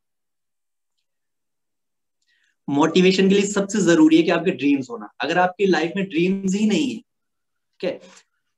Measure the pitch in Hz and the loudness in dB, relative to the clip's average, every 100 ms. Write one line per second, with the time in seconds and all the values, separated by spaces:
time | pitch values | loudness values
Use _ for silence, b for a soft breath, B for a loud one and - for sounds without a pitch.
0 | _ _ _ _ _ _ _ _ _ _ | _ _ _ _ _ _ _ _ _ _
1 | _ _ _ _ _ _ _ _ _ _ | _ _ _ _ _ _ _ _ _ _
2 | _ _ _ _ _ _ - 143 160 185 | _ _ _ _ _ _ -4 0 2 4
3 | 185 190 190 202 - 202 196 220 170 160 | 2 4 2 2 0 -2 -4 -2 2 6
4 | 156 160 170 - - 127 143 139 123 117 | 6 6 2 -2 -4 -2 -2 -2 -4 -14
5 | 104 - 135 170 180 - 196 160 170 190 | -16 -10 -4 -2 -2 0 0 0 -2 -6
6 | 185 156 175 196 190 202 220 180 135 113 | -6 -2 -2 -2 -4 -2 0 0 -2 -6
7 | _ _ _ _ _ _ _ - 123 - | _ _ _ _ _ _ _ -12 -10 -10
8 | B B _ _ _ | B B _ _ _